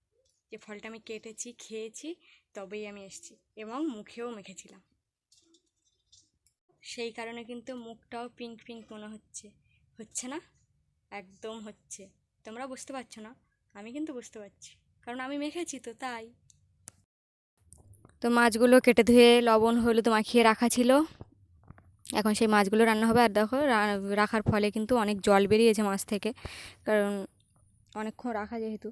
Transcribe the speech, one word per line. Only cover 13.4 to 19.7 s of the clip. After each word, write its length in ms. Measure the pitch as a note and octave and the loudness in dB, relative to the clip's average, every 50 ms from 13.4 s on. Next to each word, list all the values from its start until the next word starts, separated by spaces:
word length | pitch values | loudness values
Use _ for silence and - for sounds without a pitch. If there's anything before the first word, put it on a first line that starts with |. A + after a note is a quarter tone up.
| _ _ _ _ _ _ _ | _ _ _ _ _ _ _
আমি 160 | G3+ G3+ A3+ | -18 -18 -14
কিন্তু 200 | A#3+ D4 D#4 D#4 C#4+ | -10 -10 -10 -8 -10
বুঝতে 260 | A#3+ A3 - - A3+ | -12 -14 -14 -18 -18
পারছি, 320 | G#3 G3+ _ _ - - - _ _ _ _ _ _ | -20 -20 _ _ -20 -20 -20 _ _ _ _ _ _
কারণ 160 | - A#3+ B3+ | -12 -10 -10
আমি 160 | B3+ C4 C#4+ C#4+ | -8 -8 -6 -6
মেখেছি 420 | C#4+ D4+ D4 E4+ F4 - - B3+ | -6 -6 -6 -8 -10 -10 -10 -12
তো, 120 | - A#3 A3+ | -12 -16 -16
তাই। 320 | - C4 C4 A#3+ A3+ A3+ A#3 A#3+ _ _ _ _ _ _ _ _ _ _ - - _ _ _ _ _ _ _ _ _ _ _ _ _ _ _ - - _ - - _ _ - _ _ | -12 -10 -10 -10 -10 -14 -18 -20 _ _ _ _ _ _ _ _ _ _ -20 -20 _ _ _ _ _ _ _ _ _ _ _ _ _ _ _ -20 -20 _ -20 -20 _ _ -20 _ _
তো 80 | - A#3 | -2 0
মাছগুলো 460 | A#3+ A#3+ A#3+ A#3 G#3 A3+ A#3+ B3 B3 B3+ | 2 4 4 2 4 4 4 6 6 6
কেটে 240 | - - A#3 - A3 | 6 6 4 4 6
ধুয়ে 260 | G3 A#3+ B3 A#3+ A#3+ A#3+ A#3+ | 8 8 10 10 10 8 6
লবণ 340 | A#3+ A#3 A3 A3 A3 A3+ | 6 4 4 4 4 4